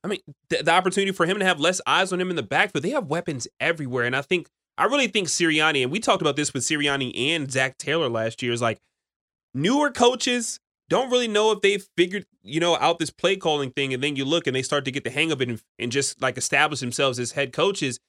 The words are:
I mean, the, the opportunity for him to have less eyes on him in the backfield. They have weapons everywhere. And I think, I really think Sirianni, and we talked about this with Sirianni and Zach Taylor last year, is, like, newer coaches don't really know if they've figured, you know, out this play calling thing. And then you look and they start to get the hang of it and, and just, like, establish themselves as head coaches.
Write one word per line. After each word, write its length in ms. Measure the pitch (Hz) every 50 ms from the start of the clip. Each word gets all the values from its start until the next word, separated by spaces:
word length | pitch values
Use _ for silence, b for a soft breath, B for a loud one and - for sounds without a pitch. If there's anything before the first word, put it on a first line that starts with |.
| -
I 40 | 196
mean, 120 | 208 - _ - 143 _ _ _
the, 120 | 165 -
the 80 | 151 160
opportunity 400 | 165 185 180 190 180 202 196 190
for 160 | 190 - 170
him 140 | 170 196 208
to 40 | 190
have 140 | 185 175 147
less 220 | 147 175 185 - -
eyes 280 | 120 143 175 196 185
on 80 | 185 180
him 100 | 185 185
in 60 | 180
the 60 | 156 117
backfield. 400 | 95 135 156 202 196 - 151 143
They 60 | 190
have 160 | 285 294 202 135
weapons 400 | 151 170 175 - 151 123 - - _ _
everywhere. 460 | 131 160 170 160 147 123 123 123 120
And 100 | 123 131
I 80 | 135
think, 260 | 143 _ 185 175 143 _ _ _ _ _ _ -
I 60 | 156
really 240 | 214 269 294 262 214
think 180 | - 214 185
Sirianni, 560 | 151 - - 175 165 156 156 156 160 151 139
and 80 | 127 127
we 80 | 151 220
talked 240 | - - 208 185
about 140 | 165 151 135
this 180 | 147 147 - -
with 80 | 135
Sirianni 500 | 123 - 160 147 143 147 139 139 131 120 - - 120 147 170
and 160 | 165 143 135
Zach 260 | 127 131 131 135 -
Taylor 320 | - - 139 151 165 156 123
last 320 | 117 113 113 113 - -
year, 120 | 131 120
is, 100 | 120 117
like, 160 | 120 113 107 _ _ _ _ _ _ _ _ _ _ _ _ _ _ _ -
newer 360 | 131 147 196 254 285 294 285
coaches 720 | - - 247 240 254 254 - 262 247 247 226 - - - _ _ _ _ _ _
don't 220 | 160 214 269 247
really 180 | 247 247 247 226
know 220 | 208 208 214 220
if 100 | 214 208
they've 220 | 208 196 202 196 196 _ _
figured, 280 | - 175 180 190 202 - _ _ _
you 180 | _ 104 143 160
know, 160 | 170 175 165
out 220 | - 127 160 170 170
this 120 | 165 135
play 260 | _ _ - 180 196
calling 340 | 196 - 165 151 147 139 127
thing. 220 | - 143 139 131
And 100 | 131 127
then 120 | 135 147 147
you 80 | 135 135
look 220 | 135 160 170 -
and 80 | 143 127
they 80 | 131
start 220 | 127 - 151 143 135
to 80 | 143
get 100 | 127 139
the 80 | - 117
hang 220 | 120 147 160 165
of 80 | 151 131
it 60 | 127 120
and, 120 | 117 107 _ _ _ -
and 120 | 120 120
just, 300 | 117 139 135 - - _
like, 160 | 131 127 127 123
establish 420 | - - - 139 151 147 151 127
themselves 380 | 131 120 117 - 139 135 123 120
as 140 | 120 117
head 200 | - 143 139 131
coaches. 460 | - - 160 196 196 - 151 135 117 - _